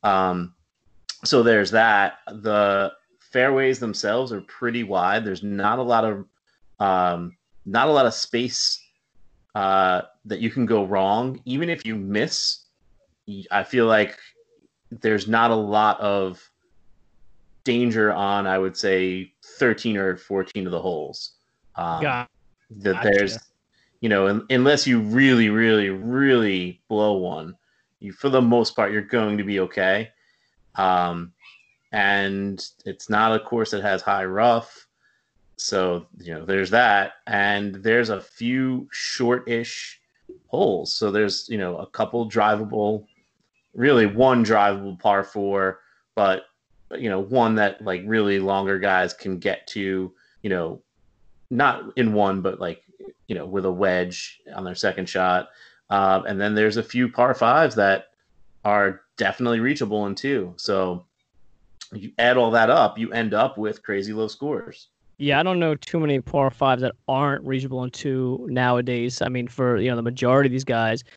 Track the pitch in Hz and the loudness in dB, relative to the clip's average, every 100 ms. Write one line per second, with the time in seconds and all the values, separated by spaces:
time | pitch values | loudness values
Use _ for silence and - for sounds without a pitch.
0 | 104 95 95 90 87 _ _ _ _ _ | 0 2 2 -2 -6 _ _ _ _ _
1 | - - - 131 117 110 92 110 113 104 | -20 -10 0 4 6 4 4 4 4 4
2 | 98 - - 107 107 104 101 98 98 - | 2 -2 -16 -8 -2 2 2 2 -2 -6
3 | _ _ _ 127 131 135 131 123 117 98 | _ _ _ 0 2 4 2 0 -4 -4
4 | 104 117 131 107 90 - 120 120 104 95 | -2 -2 -2 -8 -12 -8 -6 -4 -4 0
5 | 90 110 107 92 104 98 104 123 120 117 | 0 0 -2 -6 -6 -2 -2 0 2 2
6 | 110 101 98 _ _ _ _ - 101 92 | 2 -2 -10 _ _ _ _ -4 0 2
7 | 90 87 87 - _ - - 110 143 147 | 2 -2 -8 -14 _ -20 -4 0 2 4
8 | 123 - - 117 123 - - - _ _ | 2 0 -6 -4 -4 -4 -4 -6 _ _
9 | _ _ - _ _ 104 98 95 92 90 | _ _ -20 _ _ -4 2 4 4 2
10 | - _ 107 101 113 131 113 113 95 98 | -4 _ -10 -4 -4 -2 2 2 2 0
11 | 98 107 131 131 - 131 170 165 113 110 | 2 0 -2 -6 -6 -4 -4 -6 -6 -8
12 | 98 104 156 - - - _ _ _ _ | -4 -2 -2 -2 -4 -4 _ _ _ _
13 | _ _ - 98 90 101 95 127 113 110 | _ _ -16 -16 -4 -2 0 2 4 4
14 | 101 - - _ _ _ _ _ - 117 | 2 -2 -20 _ _ _ _ _ -20 -6
15 | 113 107 98 113 117 110 104 104 107 101 | -2 0 2 2 4 2 2 2 2 2
16 | 104 101 95 90 _ _ _ _ _ _ | 0 0 -2 -6 _ _ _ _ _ _
17 | _ _ - - _ _ - 120 120 110 | _ _ -20 -20 _ _ -2 0 2 2
18 | 107 90 98 101 95 95 95 92 101 95 | 0 0 0 -2 0 0 -2 -2 0 0
19 | 92 92 92 _ - - 131 110 117 101 | 0 -4 -10 _ -14 -2 0 0 -2 -2
20 | 95 90 - 98 95 104 92 85 92 80 | -2 -4 -6 -4 -4 -6 -6 -4 -4 -6
21 | 73 - - _ _ _ _ - 170 165 | -8 -12 -16 _ _ _ _ -8 -6 -4
22 | 147 123 123 _ _ _ _ 104 98 95 | -4 -4 -8 _ _ _ _ -6 -2 0
23 | 104 101 101 98 _ _ _ _ _ - | 2 4 2 -4 _ _ _ _ _ -6
24 | 113 101 98 104 - 127 135 147 135 120 | 0 2 2 0 0 4 4 4 2 0
25 | 104 123 135 123 110 107 113 107 98 95 | 2 4 6 6 4 4 4 4 2 -4
26 | 110 127 139 123 107 92 90 90 - 107 | -4 0 4 4 2 -2 -4 -10 -6 0
27 | 104 98 90 80 80 90 _ _ _ _ | 0 0 -4 -8 -12 -18 _ _ _ _
28 | 101 90 139 131 120 120 110 - 101 107 | -18 -6 0 2 4 4 2 0 -2 -2
29 | 101 120 107 104 98 98 92 - 95 98 | -2 -2 0 -2 -2 -2 -2 0 0 0
30 | 113 _ _ _ _ _ _ - 95 90 | -2 _ _ _ _ _ _ -2 2 2
31 | 87 85 87 _ - - _ _ - 107 | 0 -4 -12 _ -20 -20 _ _ -8 0
32 | 98 98 98 98 98 98 - _ - 95 | 2 2 0 -2 -6 -8 -14 _ -16 -12
33 | - 107 113 110 - 120 110 104 101 95 | -2 2 4 2 -2 -4 -2 -2 -2 0
34 | 104 98 95 95 120 117 117 - _ _ | 0 -2 0 2 4 2 -2 -20 _ _
35 | _ _ _ _ _ - - 98 92 87 | _ _ _ _ _ -12 -4 -2 0 -2
36 | 85 - 87 78 85 98 92 113 120 101 | -8 -20 -14 -12 -2 -2 2 4 6 4
37 | 98 - - 104 101 101 101 95 107 117 | 2 -6 -4 0 0 0 -4 -4 0 2
38 | 113 98 - - 117 127 131 127 143 - | 0 -4 -8 -8 -4 -2 -2 -4 -8 -10
39 | - - 120 123 123 117 117 - - - | -8 -2 0 0 -2 -6 -6 -12 -16 -18
40 | _ _ - - - 151 185 90 - - | _ _ -20 -20 -8 -2 0 0 -4 -4
41 | 104 101 104 95 - 110 92 85 - - | -2 0 -2 -4 -8 -6 -6 -8 -10 -6
42 | 110 117 110 110 107 107 107 110 104 107 | -4 -4 -2 2 2 2 -2 -4 -2 -4
43 | - _ _ _ _ _ _ 101 135 127 | -8 _ _ _ _ _ _ 0 4 6
44 | 107 107 131 127 107 110 101 98 98 90 | 4 4 4 4 4 4 4 0 -6 -2
45 | 107 98 98 107 98 98 95 95 _ _ | 0 2 0 -4 -2 0 -2 -4 _ _
46 | _ - 101 92 - _ _ _ - - | _ 0 2 0 -4 _ _ _ -14 -8
47 | 113 95 98 127 113 110 101 - 107 90 | -4 -4 0 2 4 4 0 -2 -6 -6
48 | 101 110 104 98 95 98 98 98 98 92 | -2 0 2 0 0 0 0 -2 0 2
49 | 90 - 101 90 95 - - 107 98 95 | 0 -4 -8 -4 -4 -6 -8 -6 -4 -4
50 | 92 _ _ _ 104 92 82 90 _ _ | -6 _ _ _ -4 -4 -4 -8 _ _
51 | _ _ _ - - 113 139 - - - | _ _ _ -20 -8 0 0 0 -6 -2
52 | 113 104 98 95 92 92 90 - _ - | 0 2 2 0 -4 -4 -8 -10 _ -20
53 | - - - 92 82 98 92 90 98 90 | -20 -20 -12 -10 -6 -4 -2 0 0 0
54 | 90 90 - - - - 92 90 101 92 | -2 -8 -16 -18 -18 -14 -12 -4 -4 -4
55 | 90 95 92 90 - _ - _ - 101 | -6 -2 2 0 -2 _ -20 _ -2 2
56 | 98 95 92 98 104 107 110 107 110 123 | 4 2 0 -2 0 2 2 0 -4 -2
57 | 127 123 123 127 117 139 156 107 98 95 | -2 2 2 4 4 4 2 4 2 2
58 | - _ _ _ - - 104 104 98 95 | -2 _ _ _ -20 -6 0 2 2 -2
59 | _ - 98 - 123 117 120 147 107 107 | _ -4 -4 -2 -2 0 0 -2 -2 -4
60 | 101 98 139 135 90 87 - 98 92 87 | -4 -4 -4 -4 -4 -10 -4 -2 -2 -4
61 | - _ _ _ - _ _ - - 107 | -12 _ _ _ -20 _ _ -20 -18 -16
62 | 101 - 120 127 117 113 113 156 113 110 | -12 0 2 4 4 4 4 4 2 0
63 | 113 117 113 104 131 104 107 107 - 98 | -6 -4 -2 0 0 -2 -6 -6 -6 -6
64 | 98 107 110 - 143 131 - - - _ | -4 -6 -6 -6 -6 -6 -8 -18 -20 _
65 | _ - 143 139 180 180 165 147 - 170 | _ -8 -2 0 0 0 0 -2 -4 -4
66 | 156 139 - 143 135 - 135 123 127 - | 0 -2 -2 0 0 2 0 0 -2 -6
67 | - 135 143 139 135 131 131 127 127 - | -4 -2 0 -2 -4 -6 -4 -6 -8 -8
68 | 143 131 127 131 240 127 123 123 123 120 | -6 -2 -2 -4 -6 0 2 2 0 -2
69 | 120 123 - 127 123 - 127 117 120 120 | -4 -4 -4 -4 -8 -2 0 0 0 -2
70 | 117 127 123 131 139 127 131 117 113 117 | -4 -2 2 4 4 0 -2 -2 0 -2
71 | - | -6